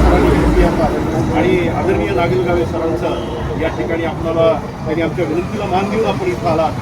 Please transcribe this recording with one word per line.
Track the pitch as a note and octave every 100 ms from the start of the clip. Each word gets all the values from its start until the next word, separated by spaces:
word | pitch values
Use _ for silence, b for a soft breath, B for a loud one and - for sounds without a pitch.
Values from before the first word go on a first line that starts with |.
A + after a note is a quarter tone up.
सरांनी | - - -
घेतली | - D3+ -
आता. | F3 - D#4+ - - - -
आणि | - F4+ F#4 E4+
आदरणीय | D#4+ F4 E4 C4
नागलगावे | F#3+ E3+ F#3 F3 F3 E3
सरांचं | E3+ E3 E3+ E3 C3+ - A#3 - C#3
या | D#3+
ठिकाणी | E3 E3 E3
आपल्याला, | E3 D3+ E3 E3 E3
त्यांनी | C#3+ - - - D#3+
आमच्या | E3 -
विनंतीला | D#3+ E3 F3+ -
मान | - F4+ G4
देऊन | A4
आपण | - - F#4
इथं | F4 F4
आलात. | D#4+ D#3+ -